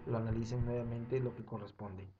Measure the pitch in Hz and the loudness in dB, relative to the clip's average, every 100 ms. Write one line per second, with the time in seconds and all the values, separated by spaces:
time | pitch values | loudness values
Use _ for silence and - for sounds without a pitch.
0 | - 117 113 113 113 123 120 120 117 117 | 0 0 2 2 2 2 2 2 0 -2
1 | 117 131 123 120 110 110 101 - 101 92 | 2 2 2 0 -6 -6 -6 -8 -6 -6
2 | 95 | -10